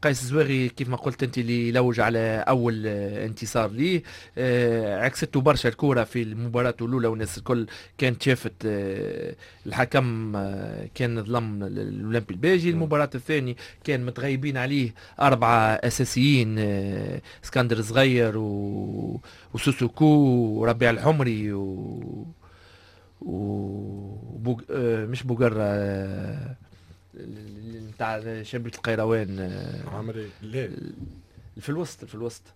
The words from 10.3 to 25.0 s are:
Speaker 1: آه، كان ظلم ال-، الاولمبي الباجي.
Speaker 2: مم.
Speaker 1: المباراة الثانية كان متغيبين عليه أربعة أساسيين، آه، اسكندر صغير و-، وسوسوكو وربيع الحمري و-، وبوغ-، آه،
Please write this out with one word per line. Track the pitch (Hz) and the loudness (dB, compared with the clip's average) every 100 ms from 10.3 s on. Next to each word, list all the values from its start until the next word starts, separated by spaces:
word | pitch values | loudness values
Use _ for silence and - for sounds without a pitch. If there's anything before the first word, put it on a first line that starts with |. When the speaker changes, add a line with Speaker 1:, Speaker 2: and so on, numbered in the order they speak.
| 104 | -4
Speaker 1:
آه، | 98 98 98 104 104 | -4 -4 -6 -8 -10
كان | - 123 117 | -4 -2 -2
ظلم | 104 120 113 104 | 0 -2 -2 -4
ال-، | 101 101 | -6 -6
الاولمبي | 104 101 104 117 107 | -6 -6 -2 -2 -2
الباجي. | 92 151 185 170 | -2 2 4 2
Speaker 2:
مم. | 165 | 0
Speaker 1:
المباراة | 160 147 143 | 2 2 0
الثانية | 131 - 156 127 120 - - | -4 -2 -2 -2 -6 -12 -12
كان | - 135 123 | -4 -2 -2
متغيبين | 120 135 135 143 135 | -4 -2 -2 -2 -2
عليه | 127 143 123 - - - | 0 0 0 -4 -18 2
أربعة | 143 127 113 117 110 | 4 6 6 6 6
أساسيين، | 110 120 - 127 - 135 139 113 110 | 4 0 0 0 4 6 6 4 0
آه، | 104 101 98 98 98 92 - - | 0 0 -2 -4 -4 -6 -10 -18
اسكندر | - - 123 113 | -4 0 2 2
صغير | 107 117 135 123 113 107 | 2 4 4 6 4 2
و-، | 107 101 101 101 101 104 110 - - - - | -2 -2 -2 -4 -4 -4 -4 -6 -10 -20 -10
وسوسوكو | 117 - 131 120 - | -2 0 2 0 4
وربيع | 156 151 139 123 113 107 113 117 120 | 8 8 8 6 2 2 2 4 4
الحمري | 113 127 156 127 110 104 | 4 4 4 2 0 -2
و-، | 101 98 95 104 104 - 101 165 165 - - - - - - - _ | -2 -4 -6 -8 -8 -10 -10 -12 -16 -20 -20 -20 -20 -20 -20 -20 _
وبوغ-، | - 92 101 101 101 101 104 101 98 104 113 120 117 117 - | -8 -4 -4 -4 -6 -6 -8 -10 -12 -14 -12 -8 -4 -4 -4
آه، | - 120 113 | -2 0 0